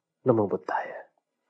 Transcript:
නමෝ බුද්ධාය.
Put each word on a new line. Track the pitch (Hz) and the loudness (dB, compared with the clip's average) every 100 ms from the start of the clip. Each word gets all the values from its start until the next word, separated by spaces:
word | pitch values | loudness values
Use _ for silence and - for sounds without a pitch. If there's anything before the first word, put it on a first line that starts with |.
| _ _ 131 | _ _ 2
නමෝ | 113 101 | 2 2
බුද්ධාය. | 92 - - - - - _ _ _ | -2 -4 -4 -4 -10 -16 _ _ _